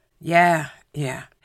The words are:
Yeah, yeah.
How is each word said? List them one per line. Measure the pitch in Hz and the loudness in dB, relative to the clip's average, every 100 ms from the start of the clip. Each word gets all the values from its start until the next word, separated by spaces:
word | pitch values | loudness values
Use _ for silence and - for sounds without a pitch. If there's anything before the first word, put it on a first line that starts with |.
| _ _ | _ _
Yeah, | - 170 175 160 143 - _ | 0 2 4 2 -4 -16 _
yeah. | 147 135 131 - _ | -8 -8 -8 -16 _